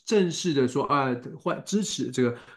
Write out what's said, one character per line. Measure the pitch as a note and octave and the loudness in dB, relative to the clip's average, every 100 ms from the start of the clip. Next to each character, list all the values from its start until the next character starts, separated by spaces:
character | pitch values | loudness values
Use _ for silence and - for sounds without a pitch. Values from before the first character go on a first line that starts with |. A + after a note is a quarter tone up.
| - | 0
正 | G#3+ F3+ | 2 2
式 | D#3 F3+ | 0 0
的 | C#3 B2 | 2 2
说， | C#3+ | 0
啊， | - C#3+ C3 B2 C#3 D#3 | 0 2 2 -2 -6 -8
欢-， | F3 - - | -6 -6 -2
支 | G#3 | -2
持 | G3 - B2 | -2 -4 -2
这 | B2+ | 0
个， | A#2+ A#2+ - | 0 0 -12